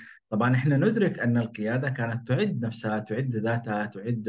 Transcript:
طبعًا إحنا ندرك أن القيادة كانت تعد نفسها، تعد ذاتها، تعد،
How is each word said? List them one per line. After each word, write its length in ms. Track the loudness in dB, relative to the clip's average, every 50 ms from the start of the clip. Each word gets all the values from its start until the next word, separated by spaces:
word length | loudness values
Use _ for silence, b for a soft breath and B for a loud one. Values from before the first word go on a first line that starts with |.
| B B B B B -4
طبعًا 260 | 0 2 4 4 4
إحنا 220 | 4 4 4 4 4
ندرك 420 | 4 4 4 4 2 2 2 0
أن 180 | 0 2 2 2
القيادة 520 | 2 0 -4 -4 -2 -2 0 0 -2 -2
كانت 380 | -2 -2 -2 -2 -4 -4 -2 0
تعد 340 | 0 2 2 0 0 -2 -4
نفسها، 340 | -4 -4 -4 -4 -2 -2 -2
تعد 360 | -4 -4 -4 -2 -2 -2 -2
ذاتها، 500 | 0 0 0 0 0 -2 -2 -2 -2 -2
تعد، 380 | -4 -6 -6 -4 -4 -2 -2 2